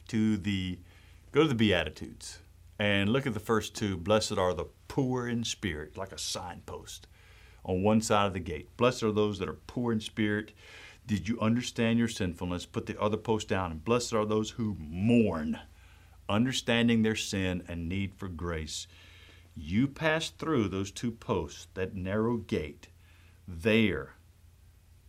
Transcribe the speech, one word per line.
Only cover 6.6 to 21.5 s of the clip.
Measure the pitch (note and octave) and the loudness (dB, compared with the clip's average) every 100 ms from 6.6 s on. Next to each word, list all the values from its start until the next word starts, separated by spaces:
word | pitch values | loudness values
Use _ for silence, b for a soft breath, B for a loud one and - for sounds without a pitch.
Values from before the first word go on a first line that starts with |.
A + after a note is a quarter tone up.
| - D#2+ - - - b b b b b | -12 -14 -12 -18 -18 b b b b b
on | - F#2 | -2 2
one | G2+ A2 | 4 4
side | G#2+ G#2 G2+ | 4 4 2
of | |
the | F#2 | 0
gate. | F2 D2+ - - | -6 -8 -8 0
"Blessed | A#2+ B2 | 0 2
are | A2 | 0
those | G#2 G#2 F#2+ | 2 2 0
that | E2 | -6
are | |
poor | D#2 - - A#2+ | -8 -8 -4 0
in | A2 | -2
spirit." | - - G#2+ G#2 G#2+ - B B B B - | -2 -2 0 0 -4 -14 B B B B -2
Did | G2+ E2+ | -2 0
you | A#2+ | 0
understand | A2 A#2 B2+ - A2+ A#2 | 2 2 0 0 2 4
your | A#2 | 2
sinfulness? | - F#2 E2 F2 F2 - | 0 -4 -2 -4 -4 -4
Put | A#2 - | -6 -6
the | - | -2
other | G#2 G#2 | 0 0
post | - G#2+ - | 0 0 0
down. | G2 F2+ | -2 -2
"And | D#2 E2 | -4 0
blessed | A#2+ A#2+ | 0 0
are | A2+ G#2+ | 0 2
those | G#2+ G#2+ | 0 -2
who | - A2 F2+ | -4 -4 -4
mourn, | D2+ F2 G#2+ A#2+ G#2 E2 D#2 - - b b b b b - | -6 0 4 6 4 2 -2 -6 -8 b b b b b 0
understanding | G#2 B2+ B2 - A#2 A#2 A2+ | 2 2 0 2 4 4 6
their | A2 G#2+ | 4 2
sin | - G2+ F#2 F2+ - | -2 0 0 -2 -4
and | E2+ E2 | -6 -4
need | F#2+ G2 - | -2 -4 -6
for | G2 | -10
grace." | E2 F2 E2 D#2 - - b b b b b b - | -6 -4 -4 -6 -8 -12 b b b b b b -12
You | D2+ G2+ C#3 | -2 0 0
pass | - D#3+ D#3+ D#3+ | 0 0 0 -2
through | - D#3+ C#3+ G2 | -6 0 2 2
those | F#2+ G2 | 0 -4
two | - A#2+ | -6 -6
posts, | A2 - G2 D#2 | -6 -4 -4 -4